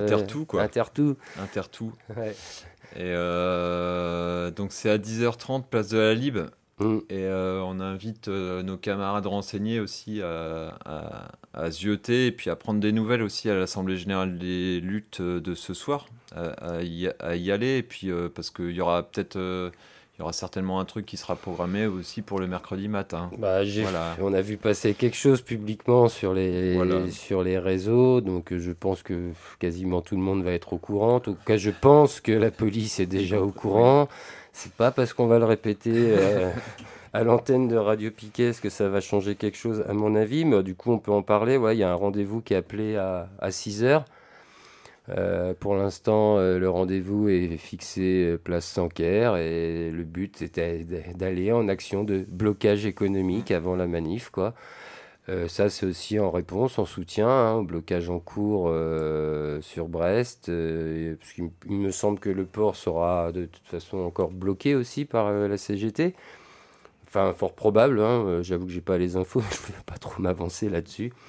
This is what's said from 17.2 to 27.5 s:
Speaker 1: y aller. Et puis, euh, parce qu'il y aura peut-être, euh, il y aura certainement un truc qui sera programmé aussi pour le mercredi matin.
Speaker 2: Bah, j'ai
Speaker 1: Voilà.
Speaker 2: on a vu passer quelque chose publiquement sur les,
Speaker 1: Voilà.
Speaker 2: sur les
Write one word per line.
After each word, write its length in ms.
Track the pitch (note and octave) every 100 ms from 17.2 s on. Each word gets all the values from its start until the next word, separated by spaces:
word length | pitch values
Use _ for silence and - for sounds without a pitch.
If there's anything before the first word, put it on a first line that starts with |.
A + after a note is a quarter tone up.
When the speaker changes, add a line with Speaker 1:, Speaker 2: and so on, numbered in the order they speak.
| E2 F2
Speaker 1:
y 160 | F2+
aller. 260 | G2+ B2+ C3
Et 60 |
puis, 280 | A#2+ - F#2+
euh, 180 | F2 F2
parce 160 | - -
qu'il 220 | - F2
y 80 | F2
aura 220 | F2 F2
peut-être, 340 | E2 - F#2 G2
euh, 340 | F#2 F#2 F2+ - - - _ -
il 40 |
y 40 |
aura 100 | E2
certainement 460 | - - G2 F#2+ F#2+
un 60 | F#2
truc 200 | A2 -
qui 100 | G2
sera 180 | - F2
programmé 520 | F#2+ E2+ F2+ G2+ A2
aussi 340 | F#2 E2+ -
pour 180 | G2+ G2
le 60 | F2+
mercredi 400 | F2+ - F#2+ G#2
matin. 440 | G2+ G2 E2+ F2+ G2
Speaker 2:
Bah, 240 | G2+ F#2
j'ai 180 | G2+ G#2
Speaker 1:
Voilà. 320 | G2+ F2 E2 E2+
Speaker 2:
on 120 | G2
a 80 | F#2+
vu 160 | G2+ G#2
passer 360 | A2 G2+ G#2+
quelque 240 | G2+ A#2+ -
chose 240 | C#3 B2+
publiquement 680 | - A2+ G#2 G#2+ - B2 A#2
sur 240 | - G2 F#2+
les, 400 | F#2 F2+ F#2 F2+
Speaker 1:
Voilà. 340 | F2+ F#2 F#2
Speaker 2:
sur 320 | - - F#2+
les 160 | F2+